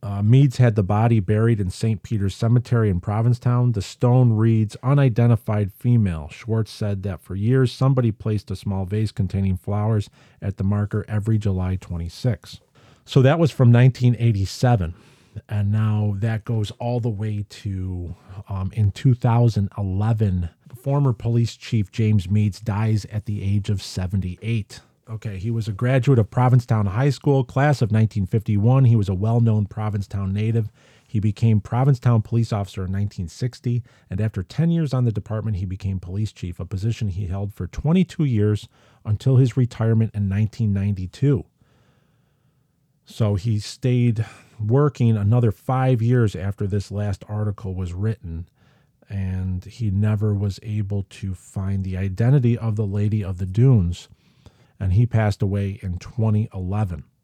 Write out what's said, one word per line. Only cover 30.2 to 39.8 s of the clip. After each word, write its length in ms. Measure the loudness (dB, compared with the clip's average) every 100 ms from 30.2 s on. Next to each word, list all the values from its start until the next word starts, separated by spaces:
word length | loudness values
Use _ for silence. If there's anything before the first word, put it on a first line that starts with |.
| -4
native. 360 | -2 0 0 -2 _ _ _ _
He 140 | -2
became 400 | -2 2 2 2
Provincetown 600 | 2 0 2 2 2 0
police 300 | 2 -2 -2
officer 340 | -4 -6 -8 -6
in 40 |
nineteen 380 | -4 -4 -6 -12
sixty, 560 | -6 -8 -6 -4 -4 -6 _ _
and 100 | -4
after 220 | -4 -4
ten 300 | -10 -2 0
years 200 | 0 -2
on 120 | 0
the 80 | -2
department, 460 | -2 -6 -6 -4 -4
he 60 |
became 360 | -6 -6 -6 -6
police 320 | -6 -6 -6
chief, 260 | -6 -12 -10
a 60 |
position 420 | -8 -6 -4 -4 -6
he 200 | -6 -6
held 280 | -6 -8
for 140 | -8 -10
twenty-two 560 | -4 0 2 0 0
years 440 | 0 2 2 0 -4 _ _ _
until 320 | -4 -2 2 4
his 200 | 4 2
retirement 540 | -2 0